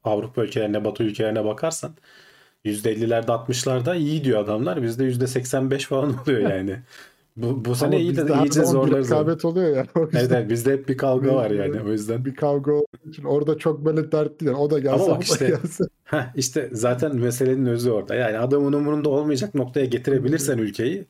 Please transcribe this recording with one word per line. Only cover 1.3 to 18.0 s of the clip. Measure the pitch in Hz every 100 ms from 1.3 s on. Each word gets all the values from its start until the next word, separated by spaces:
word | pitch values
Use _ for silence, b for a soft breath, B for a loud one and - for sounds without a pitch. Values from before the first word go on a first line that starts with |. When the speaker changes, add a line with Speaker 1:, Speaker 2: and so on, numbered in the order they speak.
| 110
Speaker 1:
bakarsan | 107 107 165 - - - b b b b b b
yüzde | 107 104 113
ellilerde, | 107 113 117 117
altmışlarda | 117 120 123 139 127 123
iyi | 180 147 156
diyor | 135 107
adamlar. | 104 107 151 170
Bizde | 117 117
yüzde | 131 123 127
seksen | 123 123 135 131
beş | 135 -
falan | 135 143
<laughs> | 123
oluyor | - 120 98
Speaker 2:
Heh. | 95
Speaker 1:
yani. | 95 95 B B B B B 113
Bu, | 120 127
bu | 113
Speaker 2:
Ama | 123
Speaker 1:
sene | 147 185
iyi | 175 147
de |
Speaker 2:
bizde |
Speaker 1:
iyice | 151
Speaker 2:
harbiden | 139 147 151
bir | 156
Speaker 1:
zorlarız. | 135 135 139 123
Speaker 2:
rekabet | 156 151 160
oluyor | 170 175 170 135
yani. | -
<laughs> |
O | 170
Speaker 1:
Evet, | 156 156
Speaker 2:
yüzden | 127 123
Speaker 1:
evet, | 107
bizde | 117 123
hep | 135 135
bir | 131
kavga | 139 127 131
var | 127 110
yani, | 101 98
Speaker 2:
bir, | 110
Speaker 1:
o | 104
yüzden. | 107 104 117
Speaker 2:
bir | 135
kavga | 135 147 143 139
olduğu | 147 147 - 156
için | 156
orada | 139 143 147 151
çok | 165 156
böyle | 151 156 156
dert | 156 151 -
değil. | 151
O | 131 147
da | 151
gelse, | 135
Speaker 1:
Ama | - 185
bak | 156
Speaker 2:
bu |
da |
Speaker 1:
işte, | - 139 131
Speaker 2:
gelse. | 120 - - 180 _
Speaker 1:
heh, | - 147 123
işte | 135 127 156 123
zaten | 117 120 127 156 131
meselenin | 120 120 131 131 123
özü | 117 123
orada. | 104